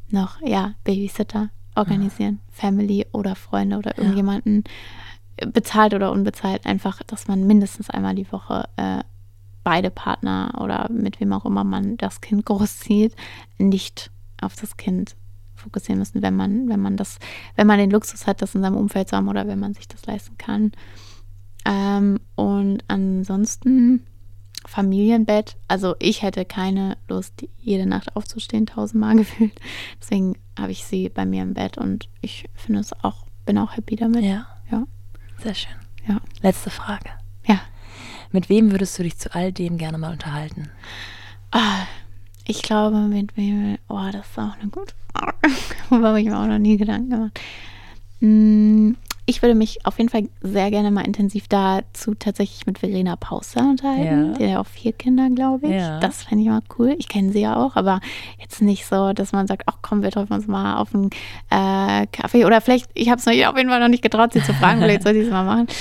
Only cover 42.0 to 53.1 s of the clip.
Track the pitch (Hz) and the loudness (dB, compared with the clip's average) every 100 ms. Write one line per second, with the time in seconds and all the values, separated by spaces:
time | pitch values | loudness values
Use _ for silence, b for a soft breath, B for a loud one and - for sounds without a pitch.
42 | B B - - - 208 - 214 214 214 | B B -16 -12 -8 -6 -2 2 2 2
43 | 208 208 202 - 202 208 208 202 - 202 | 2 0 -2 -2 -2 0 -2 -4 -6 -6
44 | 190 196 202 - 208 208 208 - 392 - | -6 -8 -10 -8 -8 -6 -8 -8 -10 -10
45 | - - - - 311 254 - - - 240 | -10 -8 -8 0 0 0 -4 -8 2 4
46 | 226 220 214 208 214 214 208 208 214 208 | 4 4 2 0 0 2 4 4 2 -2
47 | 254 240 220 B B B B B B B | -2 -2 -4 B B B B B B B
48 | - - 214 214 214 214 214 214 214 240 | -18 2 6 8 10 8 8 8 6 4
49 | - - - 247 240 220 220 - - - | -4 -4 -2 4 6 6 4 0 -2 2
50 | 233 233 208 - 190 202 196 208 208 202 | 2 2 -2 -4 -4 0 2 2 2 2
51 | - 202 202 202 - 202 190 190 - - | 0 0 0 0 0 2 4 2 -2 -6
52 | - 208 208 202 202 - - 190 - 190 | -4 -4 -2 0 -2 -4 -6 -4 -2 0
53 | 185 | 0